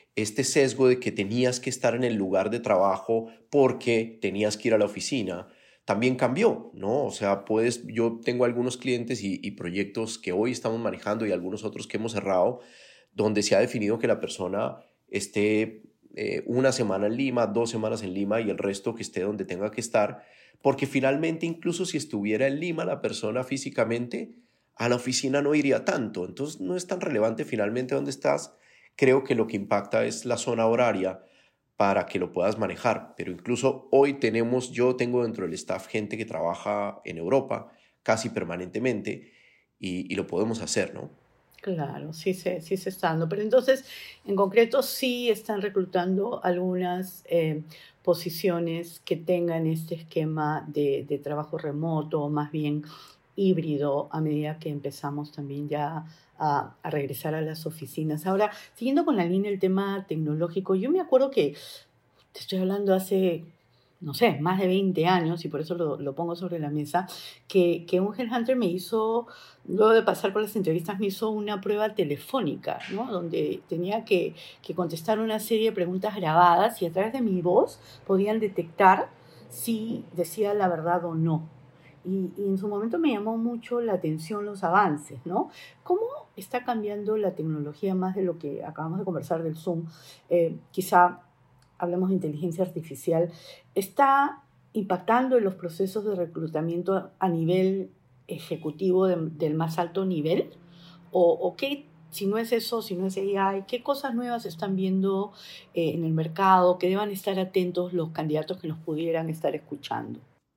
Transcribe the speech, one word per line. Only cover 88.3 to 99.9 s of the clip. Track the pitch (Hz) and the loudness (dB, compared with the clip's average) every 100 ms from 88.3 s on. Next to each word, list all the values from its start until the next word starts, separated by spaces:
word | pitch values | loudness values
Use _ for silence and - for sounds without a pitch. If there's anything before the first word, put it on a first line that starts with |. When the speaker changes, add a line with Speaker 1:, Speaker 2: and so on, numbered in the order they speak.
| 165 | -2
Speaker 2:
que | 147 139 | -6 -8
acabamos | - 156 160 185 | -8 -8 -6 -4
de | |
conversar | 196 156 123 165 | -4 -4 -2 -2
del | 165 160 | -2 -6
Zoom? | - 165 165 - - - - | -4 -4 -4 -12 -20 -18 0
Eh, | 175 165 - - | 4 4 0 -10
quizá | - 185 185 180 - - _ _ _ _ - | -4 4 6 6 4 -16 _ _ _ _ -6
hablemos | 175 180 185 | -2 0 2
de | |
inteligencia | 190 156 151 180 165 | 2 0 -4 -4 -2
artificial. | 180 165 156 - - 165 170 - - - _ | -2 -4 -10 -8 0 2 2 -2 -20 -20 _
¿Está | - 196 - 277 277 285 - _ _ _ | -4 -2 4 6 6 4 0 _ _ _
impactando | 220 190 180 - 233 262 254 | -6 -2 -2 2 2 6 4
en | |
los | 196 190 | 4 -2
procesos | 175 165 190 214 | -6 -2 -2 -2
de | 208 | -2
reclutamiento | 190 165 160 160 160 165 170 180 190 190 - | -2 -2 -4 -4 -2 -2 -2 0 -2 -2 -2
a | 190 | 0
nivel | 165 165 185 190 196 185 - _ _ - | 2 2 4 4 2 -4 -12 _ _ -14
ejecutivo | 160 - 156 156 147 190 185 190 | -12 -8 -6 -6 -2 2 4 4
de, | 170 160 | 2 -2
del | - 160 | -2 -2
más | 156 160 160 | 0 -2 -2
alto | 170 | -2